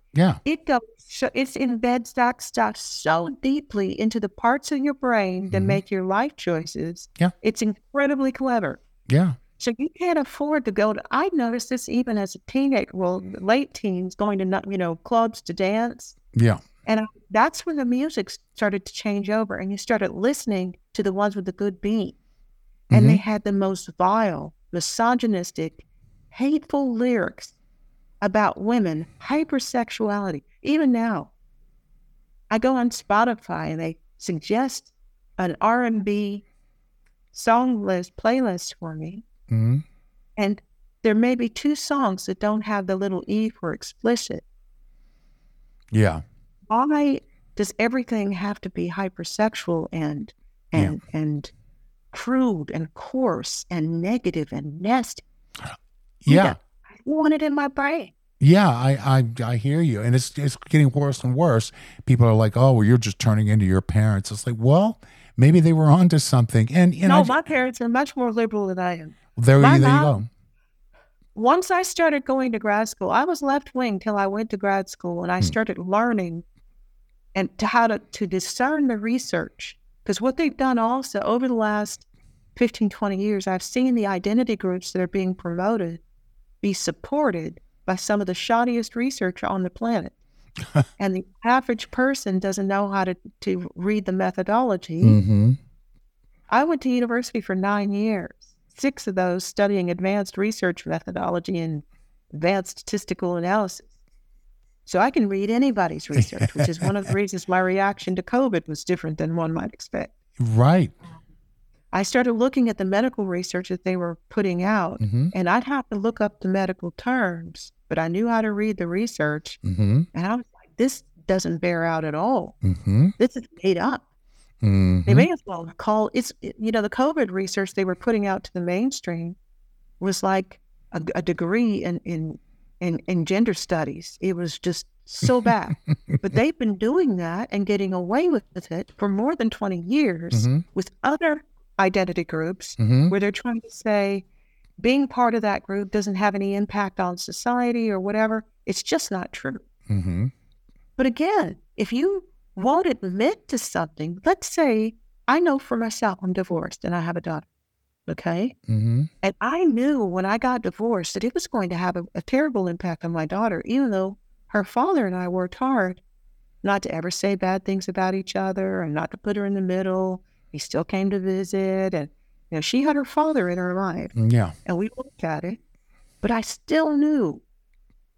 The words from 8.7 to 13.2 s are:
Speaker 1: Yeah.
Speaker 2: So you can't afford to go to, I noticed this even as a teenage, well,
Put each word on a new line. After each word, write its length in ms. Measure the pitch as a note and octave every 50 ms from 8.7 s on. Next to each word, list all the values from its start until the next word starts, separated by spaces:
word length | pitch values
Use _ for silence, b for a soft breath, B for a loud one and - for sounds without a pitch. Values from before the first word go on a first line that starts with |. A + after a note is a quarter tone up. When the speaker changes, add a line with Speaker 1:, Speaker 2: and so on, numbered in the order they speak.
| - - _ _ _ _ _ -
Speaker 1:
Yeah. 260 | C3 D3+ F#3 F3 B2+ - _ _ _ _
Speaker 2:
So 140 | - A#3+ A3+ -
you 100 | C#4 E4+ - -
can't 200 | F4 F4+ E4+ D#4
afford 480 | C4+ - - - C#4+ D4 D#4 D4 -
to 40 | A3+ F#3+
go 200 | G#3 G#3 G#3+ G#3
to, 100 | - - -
I 200 | - C4 E4 G4 F4+
noticed 380 | D4+ A#3+ A#3 A#3 B3 A#3 -
this 180 | C4 B3 - -
even 300 | - A#3+ B3 B3 A3 G#3
as 160 | G3+ F#3+ -
a 40 | - -
teenage, 420 | - - C4 C#4 C#4 C4+ G#3 - - -
well, 300 | F#3 F#3 F3 F#3 F#3